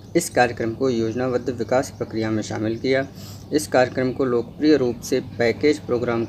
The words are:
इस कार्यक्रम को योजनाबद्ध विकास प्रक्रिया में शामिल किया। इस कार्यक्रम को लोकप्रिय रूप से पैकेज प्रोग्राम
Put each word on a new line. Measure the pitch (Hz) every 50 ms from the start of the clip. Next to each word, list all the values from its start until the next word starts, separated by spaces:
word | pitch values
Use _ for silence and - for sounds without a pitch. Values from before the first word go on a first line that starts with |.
| - - -
इस | 170 175 -
कार्यक्रम | - 143 123 120 117 104 117 113 113
को | 107 135 135
योजनाबद्ध | 123 113 113 113 110 120 127 131 123 123 120 -
विकास | 123 - 113 104 127 131 139 - - -
प्रक्रिया | 117 - - 110 110 110
में | 110 107 104
शामिल | - 110 107 107 110 113 110
किया। | - 131 131 131 135 139 - - - - - - - - -
इस | 143 -
कार्यक्रम | - - 131 127 120 - 131 131 127 123
को | - 139
लोकप्रिय | 131 120 120 117 - - - 147 151 156
रूप | 135 127 123 113 -
से | - - - 127
पैकेज | - - - 110 120 117 110 - - 147 151 147
प्रोग्राम | - - 123 117 120 123 117 113 117